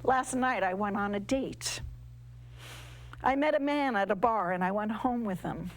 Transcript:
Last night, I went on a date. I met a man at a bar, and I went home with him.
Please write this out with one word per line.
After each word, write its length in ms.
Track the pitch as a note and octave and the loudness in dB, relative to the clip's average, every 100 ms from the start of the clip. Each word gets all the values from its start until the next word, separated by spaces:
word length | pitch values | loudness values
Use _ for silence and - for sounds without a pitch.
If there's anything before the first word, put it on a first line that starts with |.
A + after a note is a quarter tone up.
Last 300 | - B3+ B3+ | 4 4 2
night, 300 | B3+ B3+ A#3 | 0 2 2
I 100 | F#3 | 0
went 220 | F#3 G#3 G3+ | 0 0 0
on 180 | G3+ | 0
a 40 | G3+ | -2
date. 640 | G3+ C4+ A3 E3 - - - - - - - - - - - - - - - - | 0 0 0 -4 -6 -6 -8 -10 -14 -16 -18 -18 -18 -16 -16 -14 -16 -16 -16 0
I 140 | - | 2
met 180 | C4+ D4 | 4 4
a 60 | D4+ | 4
man 360 | C#4+ D4 C#4 | 2 2 2
at 140 | G#3+ G3 | 2 2
a 60 | |
bar, 380 | G3+ A#3 A3 F3 | 4 4 4 2
and 100 | F3+ | 2
I 80 | F3+ | 2
went 200 | G3+ G#3+ | 0 -2
home 340 | A3 B3+ B3 | 0 0 0
with 160 | A3 F3+ | -2 -4
him. 300 | - - F3 | -4 -6 -8